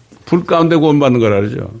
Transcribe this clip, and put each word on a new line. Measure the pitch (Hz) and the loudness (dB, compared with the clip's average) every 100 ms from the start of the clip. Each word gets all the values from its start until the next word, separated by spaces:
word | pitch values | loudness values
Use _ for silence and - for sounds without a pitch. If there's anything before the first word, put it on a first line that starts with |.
| _ - - | _ -20 -4
불 | 175 175 | -4 0
가운데 | 170 165 165 | 0 2 2
구원받는 | 151 147 139 123 | 2 2 2 2
거라 | 110 101 | 2 0
그러죠. | 104 127 - 110 | -2 -6 -12 -16